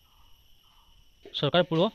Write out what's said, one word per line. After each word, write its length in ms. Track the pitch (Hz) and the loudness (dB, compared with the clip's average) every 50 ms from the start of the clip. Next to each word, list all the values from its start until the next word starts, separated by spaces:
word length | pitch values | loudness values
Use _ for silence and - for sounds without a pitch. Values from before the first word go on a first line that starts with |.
| _ _ _ _ - - - _ - - - _ _ _ _ - _ _ - - - - _ _ _ - - | _ _ _ _ -20 -20 -20 _ -20 -20 -20 _ _ _ _ -20 _ _ -20 -20 -20 -20 _ _ _ -12 -8
সরকার 300 | - - 143 - 175 180 | -4 -4 0 0 0 0
পুরো 260 | - 165 160 180 220 | 0 0 0 0 0